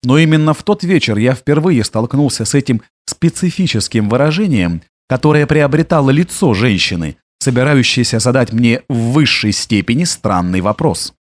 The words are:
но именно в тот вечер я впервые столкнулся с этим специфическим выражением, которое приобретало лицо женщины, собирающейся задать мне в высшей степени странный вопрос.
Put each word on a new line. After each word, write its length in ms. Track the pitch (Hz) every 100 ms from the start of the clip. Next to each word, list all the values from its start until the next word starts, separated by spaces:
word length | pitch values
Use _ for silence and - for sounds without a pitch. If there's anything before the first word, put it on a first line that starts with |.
но 160 | 127 143
именно 340 | 165 156 156
в 80 | 151
тот 220 | - 208
вечер 340 | 175 175 120 104
я 160 | 120
впервые 500 | 127 - 147 170 139
столкнулся 640 | 107 110 117 135 143 - 110
с 80 |
этим 300 | 143 - 117 _ _ -
специфическим 1000 | - 165 - 180 - 180 113 92 113 104
выражением, 720 | 120 147 160 214 123 87 82 _ _ _
которое 400 | 127 151 151 143
приобретало 640 | 151 143 156 165 165 135
лицо 420 | 139 180 - 170
женщины, 640 | 98 120 95 - 90 78 - _ _
собирающейся 800 | - 123 131 143 120 - 117 113
задать 340 | 123 127 120
мне 300 | 113 120 113 -
в 240 | 120 117
высшей 380 | 139 147 - 107
степени 520 | 98 - 107 90 120
странный 580 | 175 - - 92 90 92
вопрос. 520 | 95 107 156 165 - _